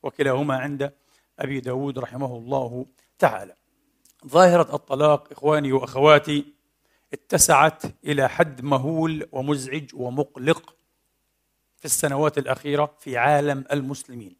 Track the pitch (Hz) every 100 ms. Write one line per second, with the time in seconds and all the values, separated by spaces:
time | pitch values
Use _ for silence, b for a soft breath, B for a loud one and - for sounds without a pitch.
0 | - - 139 131 147 131 135 139 139 _
1 | _ _ _ _ - 135 123 127 139 131
2 | 123 127 135 120 117 135 123 123 131 _
3 | _ _ 160 107 98 - _ _ _ _
4 | _ _ 139 151 185 175 156 143 _ 135
5 | 151 147 - - 143 151 139 135 127 131
6 | 147 147 147 147 143 _ _ _ _ _
7 | _ - _ 175 - 147 156 - - -
8 | - 143 131 - 170 127 139 139 135 160
9 | 160 156 151 135 139 147 131 139 143 139
10 | 123 131 147 - 131 165 - _ _ _
11 | _ _ _ _ _ _ _ _ 147 -
12 | 151 139 151 143 127 127 147 143 147 _
13 | - 123 127 147 147 135 131 143 131 139
14 | - 123 98 _